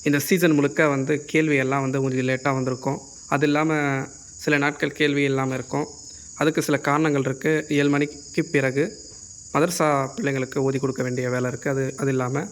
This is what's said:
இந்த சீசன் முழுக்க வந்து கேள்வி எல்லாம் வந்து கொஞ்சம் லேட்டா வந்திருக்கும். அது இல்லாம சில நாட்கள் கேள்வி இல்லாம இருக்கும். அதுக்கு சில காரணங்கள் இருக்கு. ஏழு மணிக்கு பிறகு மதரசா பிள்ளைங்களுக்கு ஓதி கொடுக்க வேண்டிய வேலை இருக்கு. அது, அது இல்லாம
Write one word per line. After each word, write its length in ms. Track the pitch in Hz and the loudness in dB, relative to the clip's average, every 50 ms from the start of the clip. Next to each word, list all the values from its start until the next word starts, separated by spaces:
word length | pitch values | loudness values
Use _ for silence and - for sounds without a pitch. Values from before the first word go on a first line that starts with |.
| - | 2
இந்த 160 | 151 143 143 | 2 2 2
சீசன் 320 | 139 - 208 180 170 170 | 4 2 2 4 6 4
முழுக்க 360 | 156 143 143 139 147 - 160 151 | 4 4 4 2 2 2 2 4
வந்து 380 | 139 135 135 131 151 143 147 | 4 0 0 0 -2 -2 -2
கேள்வி 300 | - - 160 160 156 147 | 0 0 2 2 4 2
எல்லாம் 260 | 135 131 131 135 139 | 2 2 2 0 0
வந்து 200 | 135 131 131 139 | 0 0 0 0
கொஞ்சம் 260 | 135 135 127 127 127 127 | 0 0 0 0 0 0
லேட்டா 260 | 131 127 131 143 135 | 0 0 0 0 0
வந்திருக்கும். 460 | 131 131 131 127 123 - 143 139 - - - - - - - | 0 0 -2 -4 -2 -2 -4 -4 -4 -8 -14 -20 -20 -6 -2
அது 160 | 147 139 143 | 0 2 2
இல்லாம 560 | 147 143 147 156 160 156 151 147 143 139 135 127 - - - - - - - | 2 2 2 2 2 2 2 0 0 0 -2 -4 -6 -10 -18 -20 -20 -18 -6
சில 200 | - - 151 143 | 0 0 2 2
நாட்கள் 340 | 143 147 147 - - 147 | 2 0 0 -2 -4 -4
கேள்வி 320 | 143 - 151 147 143 143 143 | 0 0 0 2 2 2 2
இல்லாம 300 | 139 135 135 135 131 131 | 2 2 0 0 -2 -2
இருக்கும். 340 | 127 127 - - 139 151 - - - - - - - - - - | -4 -6 -4 -4 -4 -4 -4 -8 -18 -18 -20 -20 -20 -20 -20 -4
அதுக்கு 260 | - 147 156 160 - | 0 0 2 2 2
சில 160 | 156 - 147 135 | 0 2 0 0
காரணங்கள் 440 | - 147 143 151 160 156 147 143 | 2 2 2 2 2 2 2 2
இருக்கு. 440 | 131 135 135 135 - 151 156 156 151 - | 0 0 -2 -2 0 0 0 0 0 0
ஏழு 200 | 151 143 143 143 | 0 2 4 4
மணிக்கு 540 | 143 143 147 147 - - - - - - 156 | 4 2 0 -2 -4 -14 -16 -6 -4 -4 -4
பிறகு 480 | - - 147 131 131 127 139 151 208 - - - - - - - - - - - - - | 0 2 2 2 2 2 0 0 -2 -2 -10 -18 -18 -20 -20 -20 -20 -20 -20 -20 -4 0
மதரசா 560 | 139 151 180 175 - 170 151 147 139 135 127 131 - | 0 2 2 2 2 2 2 4 2 0 -2 -4 -4
பிள்ளைங்களுக்கு 400 | 226 147 135 135 131 131 - 147 | -2 -2 0 0 -2 -2 -2 0
ஓதி 200 | 135 135 135 131 | 0 0 0 0
கொடுக்க 260 | 139 135 127 - 127 | -2 -2 -2 -2 -2
வேண்டிய 260 | 127 123 127 127 123 | -2 -2 -2 -2 -2
வேலை 200 | 123 127 123 127 | 0 0 -2 -2
இருக்கு. 200 | 123 120 - 147 | -4 -4 -2 -2
அது, 240 | 139 135 135 131 131 - | 0 0 -2 -4 -4 -2
அது 120 | 143 135 | -2 0
இல்லாம 380 | 135 131 127 123 131 143 170 208 | 0 0 0 0 -2 -4 -4 -6